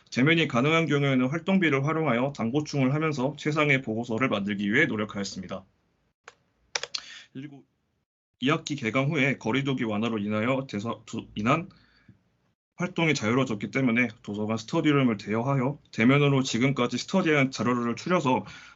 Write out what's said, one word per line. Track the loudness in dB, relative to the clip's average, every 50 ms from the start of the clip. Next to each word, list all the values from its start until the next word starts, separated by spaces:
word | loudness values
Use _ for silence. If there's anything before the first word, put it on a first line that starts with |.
| -20 _
대면이 | 0 2 4 4 4 4 2 2
가능한 | 2 2 2 4 4 2 2
경우에는 | 2 2 2 2 2 2 2 2
활동비를 | 0 -2 -2 -2 0 2 2 4 2 2 2 0
활용하여 | 0 0 0 0 0 2 0 0 -2 -2
당보충을 | -2 -2 -2 0 0 -2 -2 0 0 2 2 2
하면서 | 0 0 -2 -2 -2 -2 -2 -4
최상의 | -4 -4 -2 0 2 2 2 2 2 0
보고서를 | -2 -4 -4 -4 -2 -2 0 0 0
만들기 | 0 -2 -2 -2 -4 -2 -2 0 2
위해 | 2 2
노력하였습니다. | 2 0 -2 -4 -4 -6 -6 -8 -8 -8 -10 -10 -10 -12 -12 -12 _ _ _ _ _ _ _ _ _ _ _ _ -20 -20 _ _ _ _ _ _ _ -8 -8 -8 -8 -10 -12 -12 -14 -18 -20 -20 -16 -14
그리고 | -14 -14 -14 -16 -20 -20 _ _ _ _ _ _ _ _ _ _ _ _ _ _ _
이 | 0 0
학기 | 0 0 -2 -4 -6
개강 | -4 -2 -2 0 0 0 2
후에 | 2 2 2 0 0
거리두기 | -2 -2 -2 -2 -2 0 -2 -2 -2 -2
완화로 | -2 -2 -2 -2 -2 -2
인하여 | -2 -2 -2 -2 -2 0 0 -2 -2 -4 -6
대사-, | -6 -6 -6 -6 -8 -8 -10
두-, | -12 -10 -10 -10 -10 -8
인한 | -4 0 2 2 0 0 -4 -14 _ _ _ _ _ _ -20 -20 _ _ _ _ _ _ _ _ _ _ _ _
활동이 | -6 -6 -6 -2 0 0 0 0
자유로워졌기 | 0 0 2 2 2 2 0 -2 -4 -6 -4
때문에 | -2 0 2 2 2 2 0 -2 -4 -8 -12
도서관 | -10 -6 -6 -4 -4 -4
스터디룸을 | -4 -4 -4 -2 0 2 4 4 4 4 2 2 0
대여하여 | -2 -4 -2 -2 0 0 0 0 0 -2 -2 -6 _ _ -2
대면으로 | 2 4 4 6 6 4 4 4 2 0
지금까지 | 0 0 0 0 0 2 0 0 -2 -2 -4
스터디한 | -4 -2 0 0 2 4 4 2 2 0 0
자료를 | -2 0 0 0 0 0 -2 -4
추려서 | -4 -2 0 0 0 2 2 0 0 -2 -4 -12 -20 -20 -20 -20